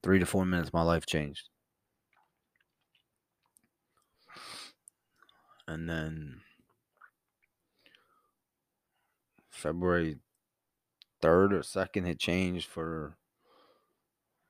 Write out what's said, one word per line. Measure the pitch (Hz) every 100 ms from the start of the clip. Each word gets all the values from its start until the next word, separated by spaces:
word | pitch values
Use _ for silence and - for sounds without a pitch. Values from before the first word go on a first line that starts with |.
Three | - 95
to | 85
four | 98
minutes, | 92 90 78
my | 85
life | 85 85 -
changed. | 80 73 69 - _ _ _ _ _ _ _ _ _ _ _ _ _ _ _ _ _ _ _ _ _ _ _ _ _ _ _ _ - - - - _ - _ _ _ _ _ _ _ -
And | 80 82
then | 82 80 80 76 64 - _ _ _ _ _ - _ _ _ _ _ _ _ - _ _ _ _ _ _ _ _ _ _ _ _ _ _ _ _
February | - 76 85 90 87 82 73 _ _ _ _ _ _ _ _ - _
third | 78 87 98
or | 95
second, | - 98 95 101 90
it | 78
changed | - 90 92 90 80
for, | - 80 80 76 82 _ _ _ _ _ _ _ _ _ _ _ _